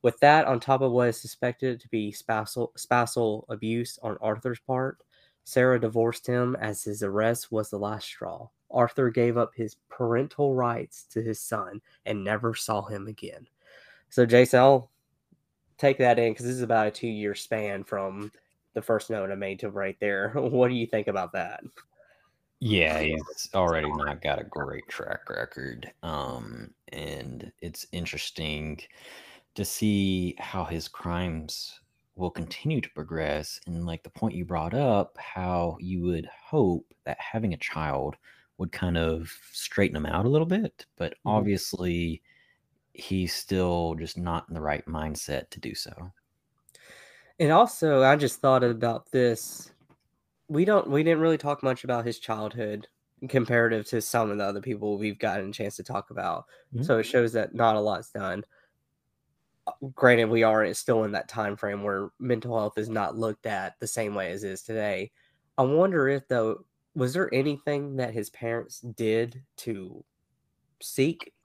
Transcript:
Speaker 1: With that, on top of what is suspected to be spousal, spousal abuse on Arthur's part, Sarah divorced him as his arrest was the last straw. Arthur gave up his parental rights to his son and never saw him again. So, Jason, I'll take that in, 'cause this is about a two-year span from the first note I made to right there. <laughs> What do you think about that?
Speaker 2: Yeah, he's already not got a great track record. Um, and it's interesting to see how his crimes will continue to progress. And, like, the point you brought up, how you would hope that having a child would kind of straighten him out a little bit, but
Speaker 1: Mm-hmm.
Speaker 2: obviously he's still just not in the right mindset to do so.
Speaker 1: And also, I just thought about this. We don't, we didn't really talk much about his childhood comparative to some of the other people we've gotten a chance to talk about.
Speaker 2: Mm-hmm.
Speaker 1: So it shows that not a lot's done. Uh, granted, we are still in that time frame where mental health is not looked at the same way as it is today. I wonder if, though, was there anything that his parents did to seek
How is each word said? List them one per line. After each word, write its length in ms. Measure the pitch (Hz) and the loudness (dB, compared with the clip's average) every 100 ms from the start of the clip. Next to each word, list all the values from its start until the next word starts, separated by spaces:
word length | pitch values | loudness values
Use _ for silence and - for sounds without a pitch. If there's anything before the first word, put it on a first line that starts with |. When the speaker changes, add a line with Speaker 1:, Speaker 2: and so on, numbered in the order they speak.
Speaker 1:
With 180 | 123 - | 2 6
that, 260 | 143 156 - | 8 8 6
on 140 | 123 | 0
top 220 | 135 131 | 2 2
of 100 | 131 | 4
what 160 | 123 123 | 4 2
is 100 | 113 | 0
suspected 640 | 123 - 123 127 131 123 | -10 -4 -4 -2 -4 -4
to 80 | - | -4
be 240 | 113 107 | -4 -4
spousal, 600 | - - 110 110 123 117 - | -6 -4 -4 -2 -6 -6 -6
spousal 720 | - 123 117 - 113 107 - | 2 2 2 0 0 -2 -6
abuse 500 | 104 113 117 117 - | -6 -2 -2 -4 -6
on 160 | 113 101 | -8 -4
Arthur's 400 | 110 107 127 117 | -2 -2 -4 -6
part, 420 | - 127 131 - _ _ _ _ | -4 -2 -2 -6 _ _ _ _
Sarah 360 | - 131 127 127 | 0 4 6 6
divorced 460 | 117 113 117 - - | 2 2 2 0 -2
him 280 | 123 123 131 | 0 0 -2
as 240 | 107 104 | -4 -6
his 180 | 107 104 | -8 -4
arrest 480 | 101 101 113 117 - | -2 2 2 0 -2
was 200 | 110 107 | -4 -2
the 80 | 101 | -4
last 260 | 101 107 | -4 -6
straw. 440 | - - 87 85 117 _ _ | -10 -10 -10 -10 -16 _ _
Arthur 400 | 127 117 - 123 | 2 2 4 0
gave 260 | 120 120 120 | 4 2 2
up 180 | 113 | 0
his 220 | - 110 - _ | -2 -8 -10 _
parental 640 | - 117 117 147 - 143 | -4 0 0 0 0 0
rights 500 | 127 120 117 - - | 2 0 -2 -8 -14
to 180 | - 110 | -8 -6
his 180 | 113 107 | -4 -6
son 400 | - 107 92 104 _ _ | -4 -6 -6 -12 _ _
and 180 | - 104 | -6 -4
never 320 | 98 107 117 | -2 0 0
saw 280 | 113 - 107 | -2 -2 -2
him 240 | 101 101 101 | -2 -10 -10
again. 420 | 107 95 - 123 _ _ - - - _ | -12 -14 -16 -20 _ _ -20 -20 -20 _
So, 160 | - 120 | 4 8
Jason, 340 | 120 127 127 | 8 10 8
I'll 300 | 135 135 120 _ _ _ _ _ _ _ _ - | 8 8 2 _ _ _ _ _ _ _ _ 2
take 200 | 143 135 | 2 6
that 200 | 123 117 | 4 6
in, 160 | 117 | 4
'cause 100 | 110 | 0
this 120 | 120 127 | -4 -4
is 60 | |
about 260 | 117 113 107 | 0 2 2
a 20 | |
two-year 440 | - 117 107 104 | -2 -6 -4 -4
span 480 | 101 - 110 104 101 | -6 -6 -4 -4 -6
from 460 | 92 101 95 98 107 _ _ _ _ | -6 -6 -6 -8 -14 _ _ _ _
the 80 | 113 | -8
first 260 | - 107 - | 0 0 0
note 220 | 107 95 | -4 -4
I 40 | |
made 260 | 98 98 98 | -4 -6 -6
to 100 | 104 | -6
right 280 | 101 98 - | -4 -6 -2
there. 320 | 104 98 101 | -2 0 -2
<laughs> 60 | 135 | -2
What 320 | 127 120 123 | 0 4 4
do 60 | |
you 120 | 127 113 | 2 0
think 200 | 110 104 | -2 0
about 260 | 98 87 | -4 -4
that? 320 | 98 87 - - - _ _ _ _ _ _ _ _ | -6 -6 -10 -16 -20 _ _ _ _ _ _ _ _
Speaker 2:
Yeah, 400 | 117 101 80 78 | 2 4 4 2
he's 480 | 78 78 73 - - | 0 -2 -6 -12 -2
already 360 | 98 87 80 73 | 2 2 2 -2
not 300 | 76 73 71 | -4 -6 -4
got 180 | 76 71 | -4 -4
a 40 | |
great 420 | - - 67 69 - | -4 -8 -8 -8 -12
track 400 | - - - - | -10 -8 -8 -8
record. 640 | 50 60 - 65 57 - _ | -8 -8 -10 -12 -12 -16 _
Um, 680 | 85 76 65 62 53 58 53 _ - | -8 -6 -6 -8 -12 -14 -16 _ -16
and 580 | 69 76 71 65 62 - _ | -12 -10 -10 -10 -12 -16 _
it's 260 | 85 - - | -14 -14 -10
interesting 880 | 87 82 73 - - 78 76 78 73 - - - - - - _ - | -8 -8 -8 -10 -6 -6 -4 -6 -10 -16 -20 -20 -20 -20 -20 _ -8
to 80 | |
see 720 | 98 - 110 101 95 92 90 - | -6 0 2 2 2 0 -2 -6
how 260 | - 95 | -8 -6
his 220 | 87 82 - | -4 -6 -8
crimes 960 | - 87 87 90 80 76 - - - _ _ _ | -10 -6 -4 -4 -6 -8 -12 -12 -16 _ _ _
will 160 | - 90 | -6 -6
continue 500 | - 82 - 151 151 | -6 -10 -6 -2 -2
to 100 | - | -4
progress. 720 | - 78 80 76 73 76 - - | -12 -8 -4 -2 -4 -6 -12 -10
And, 180 | 85 | -6
like, 200 | 85 82 | -6 -8
the 60 | - | -12
point 260 | - 113 87 | -6 -4 -4
you 80 | |
brought 300 | 87 85 82 | -4 -4 -2
up, 440 | 117 139 104 92 - | 0 2 2 0 -8
how 580 | - 92 92 90 85 - | -12 -6 -2 0 -2 -4
you 240 | 90 92 | -6 -2
would 220 | 87 85 85 | -2 -2 -6
hope 680 | - - 156 101 85 - _ | -16 -2 2 4 2 -4 _
that 140 | - - | -10 -8
having 320 | - 113 110 | -6 -4 -2
a 60 | 80 | -4
child 580 | - 78 78 69 69 - _ _ _ - | -6 -4 -2 -2 -4 -8 _ _ _ -8
would 120 | 87 | -8
kind 260 | - 92 85 | -2 0 2
of 400 | 82 80 82 - - | 0 -2 -6 -14 -16
straighten 460 | - - - 98 78 | -12 -4 2 2 2
him 100 | 76 | -2
out 180 | 80 | 0
a 40 | 113 | 4
little 180 | 151 165 | 2 2
bit, 400 | 190 214 - - _ | 0 -2 -8 -20 _
but 180 | 82 | -8
Speaker 1:
Mm-hmm. 140 | - 101 | -6 0
Speaker 2:
obviously 920 | 107 101 98 - 92 90 87 85 80 _ _ _ _ _ _ _ | 2 2 0 -2 -4 -2 0 -2 -4 _ _ _ _ _ _ _
he's 420 | - - 95 90 | -18 -4 -2 -2
still 600 | - - 95 90 87 82 80 | -4 -2 0 2 0 -2 -4
just 200 | 82 - | -8 -6
not 300 | 87 82 - | -4 -4 -6
in 60 | |
the 60 | 82 | -6
right 260 | 76 76 - | -2 -4 -4
mindset 640 | 78 78 76 - 67 - | -6 -6 -6 -6 -6 -6
to 80 | - | -12
do 160 | - | -10
so. 380 | - - - 90 _ _ _ _ _ _ _ - - - - _ - | -10 -12 -12 -16 _ _ _ _ _ _ _ -20 -20 -20 -20 _ 0
Speaker 1:
And 100 | 151 | 6
also, 540 | 165 240 - 156 139 | 8 6 4 4 8
I 100 | 131 | 8
just 260 | 147 135 - | 6 4 2
thought 220 | 139 131 | 4 6
about 480 | 123 113 117 113 - | 4 2 -2 -2 -2
this. 600 | 131 120 113 - - - _ _ _ _ _ _ _ - | 2 2 2 -6 -14 -18 _ _ _ _ _ _ _ -4
We 180 | 151 190 | 2 4
don't, 240 | 202 - | 4 4
we 120 | 143 | 2
didn't 200 | 160 160 | 4 4
really 160 | 165 156 | 4 2
talk 240 | 147 143 | 0 0
much 220 | 135 127 | 0 -2
about 200 | 127 120 | -2 -2
his 140 | 117 117 | -2 -6
childhood 680 | - 110 107 117 107 104 - _ _ _ 131 | -6 -4 -4 -4 -6 -6 -12 _ _ _ 0
comparative 580 | 135 117 120 117 110 104 | 2 4 4 4 2 -2
to 160 | 117 | -4
some 280 | - 120 110 | 0 0 0
of 60 | 104 | 0
the 80 | |
other 160 | 101 101 | -2 -4
people 380 | 127 107 104 101 | -6 -4 -2 -2
we've 200 | 107 101 | -4 -2
gotten 300 | 110 98 98 | -2 -2 -6
a 40 | |
chance 240 | 101 107 - | -6 -8 -8
to 60 | |
talk 280 | 95 98 - | -8 -8 -8
about. 340 | - 92 82 - - _ | -6 -4 -6 -10 -20 _
Speaker 2:
Mm-hmm. 100 | 120 | -6
Speaker 1:
So 140 | 151 113 | 2 2
it 60 | |
shows 280 | 107 127 117 | 4 2 2
that 220 | 117 - | 0 -4
not 220 | 113 117 110 | 2 2 4
a 40 | |
lot's 300 | 104 98 - | 0 -2 -8
done. 340 | - 95 92 - _ _ _ _ _ _ _ _ _ _ _ - | -8 -6 -6 -10 _ _ _ _ _ _ _ _ _ _ _ -12
Uh, 60 | - 135 | -10 -14
granted, 320 | - 127 120 110 | 6 8 8 6
we 160 | 117 | 6
are 320 | 113 110 101 | 6 6 2
still 300 | 101 - 113 | 0 2 2
in 80 | 107 | 2
that 160 | 101 - | -2 -6
time 280 | 117 104 101 | -4 -4 -2
frame 260 | 104 101 | -4 -2
where 280 | 101 98 98 _ | -2 -2 -4 _
mental 400 | 127 117 120 117 | -2 -2 0 -2
health 180 | 104 - | 0 -2
is 140 | 110 | -4
not 260 | 110 92 110 | -2 -2 -2
looked 300 | 113 104 113 | -4 -4 -6
at 340 | 101 95 - | -6 -6 -8
the 60 | 113 | -8
same 280 | - 107 | -4 -4
way 180 | 104 92 | -4 -4
as 120 | 98 | -6
it 60 | 101 | -8
is 120 | 95 | -10
today. 480 | - 110 104 95 104 _ _ _ _ - | -8 -4 -2 -4 -6 _ _ _ _ 0
I 60 | |
wonder 460 | 131 156 190 170 135 | 2 4 4 4 2
if, 200 | 139 - | 0 0
though, 380 | 123 110 - - _ _ | 0 0 -4 -12 _ _
was 200 | 151 127 | -2 -2
there 180 | 165 190 | 0 0
anything 640 | 127 143 143 - 147 143 135 | 2 0 -2 -2 -4 -4 -4
that 160 | 120 | -4
his 160 | 110 104 | -4 -8
parents 520 | - 117 117 - - | -8 -4 -4 -6 -14
did 640 | 123 110 110 113 120 127 - - | -14 -2 0 2 0 -6 -20 -12
to 460 | - 101 92 - - _ _ _ _ _ _ _ | -8 -8 -10 -18 -20 _ _ _ _ _ _ _
seek 500 | - - 139 165 - _ | -8 0 0 0 -14 _